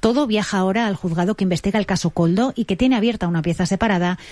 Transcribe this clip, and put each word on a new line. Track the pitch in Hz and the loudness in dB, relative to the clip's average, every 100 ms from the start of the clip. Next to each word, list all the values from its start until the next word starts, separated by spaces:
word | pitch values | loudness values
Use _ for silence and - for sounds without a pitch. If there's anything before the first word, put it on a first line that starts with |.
Todo | 226 240 285 | 4 2 2
viaja | 214 196 202 | 0 0 0
ahora | 185 202 226 | 0 0 0
al | 190 | -2
juzgado | 180 165 180 214 | -4 0 0 0
que | |
investiga | 190 170 196 214 | 0 0 0 -2
el | 196 | -2
caso | 185 170 | -2 -2
Coldo | - 165 185 254 262 | 0 2 2 0 -2
y | |
que | 226 | -4
tiene | 190 262 254 | 0 2 2
abierta | 226 220 175 | 0 0 -2
una | 170 | 0
pieza | 165 165 | -2 -2
separada, | 175 196 226 185 175 180 - | -2 0 2 2 0 -2 -8